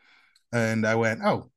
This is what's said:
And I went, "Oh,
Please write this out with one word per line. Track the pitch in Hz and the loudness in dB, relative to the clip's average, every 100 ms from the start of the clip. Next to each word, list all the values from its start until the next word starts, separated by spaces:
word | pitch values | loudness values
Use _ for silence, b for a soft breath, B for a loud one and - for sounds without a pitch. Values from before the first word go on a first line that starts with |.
| _ _ _ _ _ | _ _ _ _ _
And | 120 113 113 107 | -2 0 0 0
I | 113 | 2
went, | 113 113 | 0 0
"Oh, | 208 147 - | -2 -2 -4